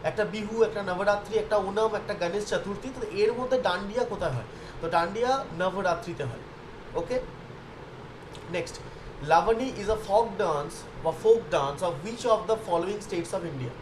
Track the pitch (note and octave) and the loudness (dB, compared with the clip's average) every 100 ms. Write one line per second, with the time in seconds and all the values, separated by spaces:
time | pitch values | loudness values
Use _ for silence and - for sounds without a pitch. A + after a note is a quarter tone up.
0 | D#3+ D#3+ F#3+ G#3+ G#3 A3+ A3 G#3 F#3+ F3+ | -2 0 0 0 -4 4 4 4 -2 2
1 | G3+ G#3 G3+ G#3+ G#3+ G#3 F#3+ G3 A3 G#3 | 4 2 2 0 4 2 2 2 2 2
2 | - F#3+ E3+ G#3 G#3 F3+ F3 G3+ B3+ C4 | -2 -2 0 0 0 -2 -2 -6 -6 -8
3 | G#3+ G3 A3 A#3+ B3+ B3+ B3 F3+ G3+ A3 | -6 2 2 2 2 2 2 0 0 0
4 | A3+ F#3+ E3 B2+ G#2 - - - D#3+ E3+ | 0 0 -2 -2 -6 -12 -14 -6 2 2
5 | E3+ G#3 B3 C4+ C4+ E3 F#3 F3+ F#3+ E3+ | 2 2 2 2 0 0 0 2 2 0
6 | - - C3+ - - - - - - - | -2 -4 -4 -6 -12 -16 -16 -14 -6 -4
7 | - B3+ - - - - - - - - | -2 -2 -4 -12 -14 -14 -16 -16 -14 -14
8 | - - - - - E3+ - - - - | -14 -14 -14 -14 -6 -4 -4 -8 -12 -12
9 | - - C#3+ E3 F#3 A3+ C4 G#3+ G3+ G#3+ | -14 -10 4 6 6 2 0 -4 -2 -2
10 | G3 G3+ A#3 G3 F#3+ D3 C#3+ - - - | 4 4 4 2 0 2 -2 -8 -12 -4
11 | D#3+ D#3+ A3 A3+ - E3 C#3 C#3 C3+ C3+ | -4 2 6 6 6 2 2 0 -2 -2
12 | F#3 A#3 A#3+ G#3+ G#3+ A3 - E3+ F#3 G#3 | -6 -2 2 2 4 0 2 0 2 -4
13 | - F3 E3 F#3+ E3+ C3+ B2 - | -4 -4 -2 -4 -4 -6 -6 -8